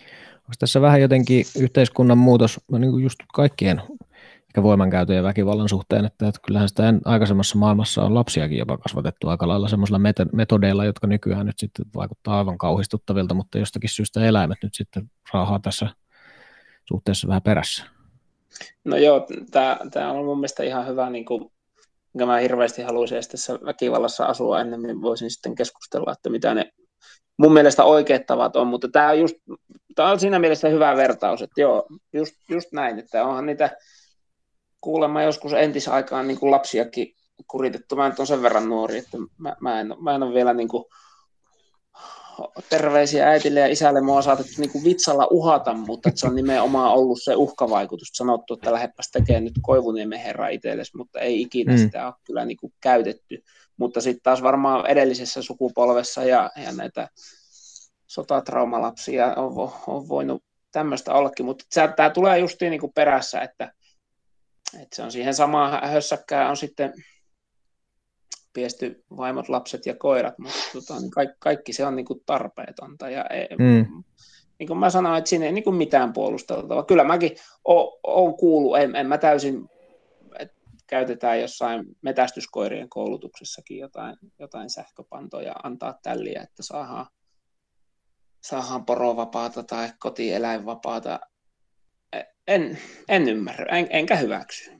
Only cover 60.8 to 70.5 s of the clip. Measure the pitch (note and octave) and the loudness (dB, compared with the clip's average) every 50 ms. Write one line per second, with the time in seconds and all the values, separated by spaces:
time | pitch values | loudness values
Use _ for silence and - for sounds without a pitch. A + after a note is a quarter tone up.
60.8 | D3+ D3+ C3+ C3 - - - C3+ C#3+ C3+ - - B2+ B2 C3 C3 - - - E3+ | -4 -4 -4 -6 -4 0 0 2 2 0 -2 -6 -8 -8 -8 -10 -10 -4 0 2
61.8 | D#3 D3+ D#3 - D3+ D3+ D3+ F3 F#3 G3 F#3 F3 F3+ E3+ - - F3 E3+ D#3+ D3+ | 2 2 4 4 2 2 4 2 2 4 4 4 2 0 -4 -4 -4 -4 -4 -4
62.8 | - - - - D3 D3 C#3 C3 B2+ - - F2+ - B2+ - - - - _ _ | -8 -6 -2 0 2 2 2 2 0 -4 -8 -8 -8 -8 -10 -12 -14 -14 _ _
63.8 | _ _ _ _ _ _ _ _ _ _ _ _ _ _ _ _ - - - A2 | _ _ _ _ _ _ _ _ _ _ _ _ _ _ _ _ -16 -16 -16 -16
64.8 | - - - - A2+ A#2 A#2 B2 B2 C3+ C3+ C#3 D3 D3 D3+ D3+ C#3+ C#3 D3 C#3 | -18 -18 -16 -14 -14 -12 -10 -8 -6 -4 0 0 2 2 2 2 0 0 0 -4
65.8 | - C#3+ D3 D3+ D3 - D3+ C#3+ - - D3+ C#3+ C3+ C3+ C#3+ C#3 - C#3+ - - | -4 -2 -2 -2 0 -2 -4 -6 -6 -4 -2 0 0 0 -2 -4 -8 -10 -6 -6
66.8 | C#3+ C3+ - - - _ _ _ _ _ _ _ _ _ _ _ _ _ _ _ | -6 -6 -6 -10 -20 _ _ _ _ _ _ _ _ _ _ _ _ _ _ _
67.8 | _ _ _ _ _ _ _ _ _ - - - _ _ - B2 B2 A#2+ B2 - | _ _ _ _ _ _ _ _ _ -20 -20 -20 _ _ -10 -8 -8 -8 -8 -8
68.8 | C3 A#2+ - - _ - - - B2+ B2+ C3 C3 B2+ - C3+ B2 - - - B2 | -10 -12 -12 -14 _ -20 -14 -10 -8 -8 -8 -8 -8 -6 -6 -6 -6 -8 -12 -12
69.8 | - - B2 - - C#3+ C3+ B2+ A#2 A#2+ - - A#2+ C3 | -10 -10 -8 -4 0 0 2 2 0 -2 -6 -10 -14 -12